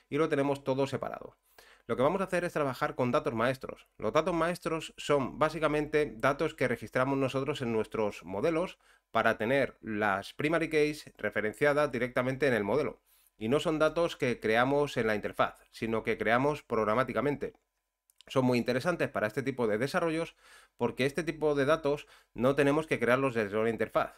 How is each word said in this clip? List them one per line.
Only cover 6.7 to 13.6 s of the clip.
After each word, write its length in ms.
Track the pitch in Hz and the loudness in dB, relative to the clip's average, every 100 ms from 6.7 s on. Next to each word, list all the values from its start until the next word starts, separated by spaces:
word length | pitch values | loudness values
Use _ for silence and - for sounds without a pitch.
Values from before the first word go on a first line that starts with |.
| 117 107 127 131 135 | -2 -2 0 0 2
nosotros 440 | 135 135 135 143 | 0 -2 -4 -4
en 100 | 120 | -2
nuestros 520 | 113 104 110 104 - | -2 -2 -2 -2 -4
modelos 540 | 82 95 143 160 185 - _ _ _ | -8 -2 0 0 -4 -8 _ _ _
para 260 | 113 113 110 | 2 2 2
tener 400 | 110 139 123 - | 0 0 0 -4
las 520 | - 107 104 98 101 | -8 -2 0 -2 -6
primary 360 | - 147 165 160 | -4 -2 0 0
keys 420 | 151 151 151 - - | 0 0 -2 -14 -6
referenciadas 760 | 107 107 107 104 147 147 147 | -4 -2 -4 0 2 2 0
directamente 560 | 123 123 127 127 131 143 | -2 -2 -2 -2 0 0
en 60 | |
el 100 | 117 | 2
modelo. 380 | 101 127 131 - _ _ _ _ | 0 0 -2 -6 _ _ _ _
Y 100 | 110 | 0
no 120 | |
son 200 | 147 | 0